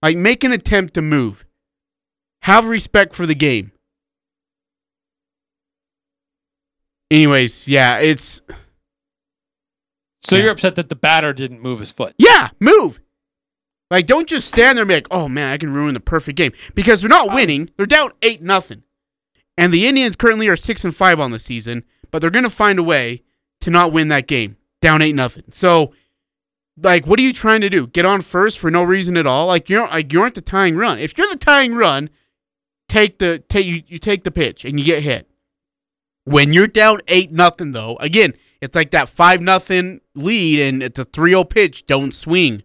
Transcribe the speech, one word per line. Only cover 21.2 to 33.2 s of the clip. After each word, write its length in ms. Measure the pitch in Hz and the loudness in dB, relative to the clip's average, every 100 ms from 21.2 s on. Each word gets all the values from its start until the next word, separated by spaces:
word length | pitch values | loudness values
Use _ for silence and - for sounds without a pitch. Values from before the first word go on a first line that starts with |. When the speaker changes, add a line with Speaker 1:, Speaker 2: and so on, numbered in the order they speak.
| 139 | -2
Speaker 1:
the 80 | 113 | -8
season, 460 | - 120 113 120 - _ _ | -10 -12 -8 -10 -12 _ _
but 100 | 165 | -4
they're 100 | 165 | -2
gonna 200 | 190 247 | -2 -2
find 280 | - 208 190 | 0 0 0
a 40 | |
way 400 | 170 151 120 123 _ _ _ _ | 0 0 -2 -10 _ _ _ _
to 80 | - | 0
not 220 | 175 175 | 2 2
win 160 | 160 156 | 2 0
that 180 | 147 127 | -2 -2
game. 280 | 139 107 104 _ _ | -6 -6 -12 _ _
Down 180 | 165 156 | 0 2
eight 120 | 156 | 2
nothing. 300 | 147 127 - - | 0 -4 -8 -20
So, 420 | - 185 170 147 _ _ _ _ _ _ _ _ _ | -2 2 2 2 _ _ _ _ _ _ _ _ _
like, 300 | 180 175 143 | 0 0 2
what 120 | 220 | 2
are 40 | |
you 100 | 262 | 2
trying 300 | 247 220 220 | 0 0 2
to 80 | 202 | 2
do? 160 | 185 120 | -2 -2
Get 180 | 170 | -2
on 160 | 175 202 | 0 0
first 360 | - 175 208 208 | -2 -2 -2 -2
for 120 | 170 | -2
no 120 | 170 | 0
reason 320 | 175 190 180 175 | 0 0 0 -2
at 100 | 147 | 0
all? 200 | 131 170 | 0 0
Like, 220 | 175 - | -2 0
you're, 160 | 196 226 | -2 -2
like, 240 | 160 147 | -4 -2
you 80 | 156 | 0
aren't 140 | 226 233 | 0 -4
the 60 | |
tying 340 | - 196 190 160 | -6 -2 0 0
run. 220 | 226 123 | -2 -4
If 160 | 147 - | -8 -4
you're 100 | 403 | -4
the 60 | 339 | -2
tying 360 | - 285 262 | 2 2 2
run, 360 | 233 208 139 151 _ _ _ _ _ _ _ _ | 0 0 0 -6 _ _ _ _ _ _ _ _
take 300 | 220 214 | 0 0
the, 220 | - | 0